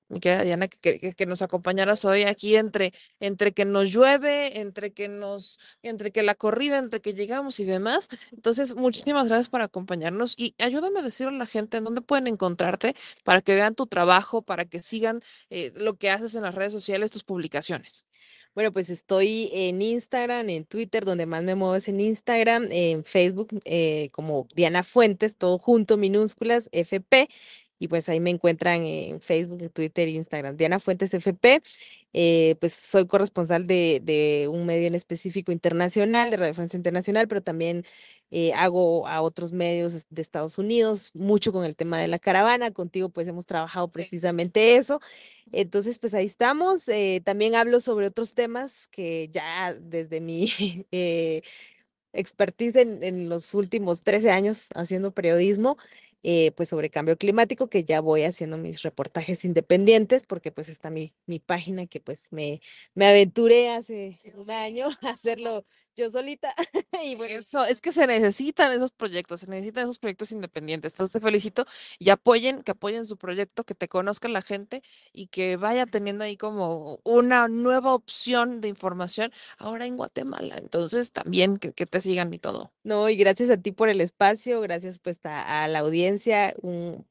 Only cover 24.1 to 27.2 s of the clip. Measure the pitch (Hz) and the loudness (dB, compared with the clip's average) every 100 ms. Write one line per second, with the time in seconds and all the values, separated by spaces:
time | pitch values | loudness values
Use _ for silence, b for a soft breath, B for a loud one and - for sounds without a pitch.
24.1 | - 156 143 127 - 165 175 175 247 220 | -6 -4 -2 -2 2 2 2 2 4 4
25.1 | 190 214 - 180 180 - 233 202 214 196 | 4 -2 0 0 2 4 4 4 2 4
26.1 | 202 214 - 233 240 226 170 165 190 - | 2 0 -2 0 0 0 -4 -2 -2 4
27.1 | 262 | 4